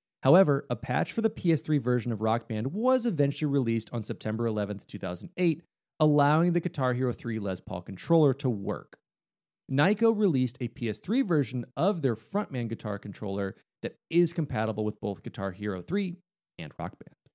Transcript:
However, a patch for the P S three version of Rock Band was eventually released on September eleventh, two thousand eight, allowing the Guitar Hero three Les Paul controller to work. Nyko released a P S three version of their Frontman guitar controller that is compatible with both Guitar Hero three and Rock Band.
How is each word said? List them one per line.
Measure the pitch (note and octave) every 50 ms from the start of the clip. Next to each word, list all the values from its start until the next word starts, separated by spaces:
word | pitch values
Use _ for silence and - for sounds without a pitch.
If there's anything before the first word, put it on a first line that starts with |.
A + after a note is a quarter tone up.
| _ _ _ _ -
However, | C3+ D3+ F#3+ F#3+ D3+ C#3 C3+ - -
a | B2
patch | - - - B2+ D3 D#3+ -
for | - A#3
the | G#3 A3
P | - - - E3+
S | D#3+ D3
three | - - D#3
version | C#3+ A#2 B2 B2 B2 G#2 A#2+
of | A2+ G2+
Rock | A2 A2 A2+ A#2 -
Band | - A2 G#2+ A2+ C3+ E3
was | G#3+ A#3 B3+ C4 B3+ A3
eventually | A#3+ F3 C#3 C#3+ C#3 C#3 - D#3 C#3+
released | C#3 C#3 B2+ A#2 A2+ A2+ - -
on | - A#2
September | G#2+ - A2+ - - A2 A2 A2 A#2
eleventh, | A2+ G#2+ G#2+ G#2 G2 G2+ G2+ -
two | - - F#2+
thousand | F#2+ F#2 F2+ F2 G2 - -
eight, | - F#3 E3+ D#3 - - _ _ _ _ _ _ -
allowing | D#3 D#3 D3 D3 C#3+ C#3+ D3+ D#3+ E3+ F3+ E3
the | F3
Guitar | E3+ E3+ - C#3+ C3 B2+ B2
Hero | B2 B2+ B2
three | A#2 - - A#2+ A2 A2
Les | G2+ G2 F#2 -
Paul | - - F#2 F2+
controller | - - F#2+ - - - E3 E3 D3+ C#3 C3
to | - - B2+
work. | A#2 G2+ G2 G#2 F#2 B1 - _ - - _ _ _ _ _ _ _ _ _ _ _ _ _ -
Nyko | C3+ C#3 D3 F#3+ G#3+ G#3+ A3+ A3+ A3+
released | G3+ G#3+ F#3 D3 B2+ B2+ A#2+ - -
a | B2+ A2+
P | - - A#2+
S | A2 G#2 -
three | - F3 A3+ C4+
version | B3+ F#3+ E3+ D3+ C3 A2 B2 B2 A#2+ - -
of | - D#3+ G3 G3+ E3+
their | C#3 C3 A2+
Frontman | - - - - G3+ G#3 - - B2 A#2 A2
guitar | A#2 - - A2 G2+
controller | G2+ - G#2+ F#2+ - A2 G2 G2 G2+ G2 F#2+ F#2+ _ _ _ _ _
that | - - - _ _ -
is | D#3 E3+ F3 D#3+
compatible | - F3 D3+ - - A2 A2 A2 G#2+ G#2+ G#2+
with | G#2+ G#2 -
both | - G#2 G2 -
Guitar | - - - - G2 G2
Hero | F2+ F#2+ G#2 G#2 F#2+ F2+
three | F2 - F3 G#3 G3 F3+ E3+ - _ _ _ _ _ _ _
and | - D#2+ D3 -
Rock | - E2 F#2+ - -
Band. | - - _ _ _ _